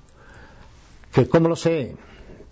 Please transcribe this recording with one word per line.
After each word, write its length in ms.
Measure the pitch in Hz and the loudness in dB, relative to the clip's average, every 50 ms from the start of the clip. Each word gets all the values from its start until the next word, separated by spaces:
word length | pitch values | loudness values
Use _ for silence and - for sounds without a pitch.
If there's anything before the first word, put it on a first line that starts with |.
| - _ - - - - - - - - - - - - - - - - - - - - - | -20 _ -20 -20 -20 -20 -20 -20 -20 -20 -20 -20 -20 -20 -20 -20 -20 -20 -20 -20 -12 -2 0
¿Que 140 | 135 120 | 0 2
cómo 220 | - - 165 165 165 | 4 2 2 2 2
lo 60 | 165 | 0
sé? 400 | - - 165 165 156 123 - - - - - - - - - - - - - | -2 -2 -2 -2 -2 -4 -8 -10 -18 -20 -20 -20 -20 -20 -20 -20 -20 -16 -6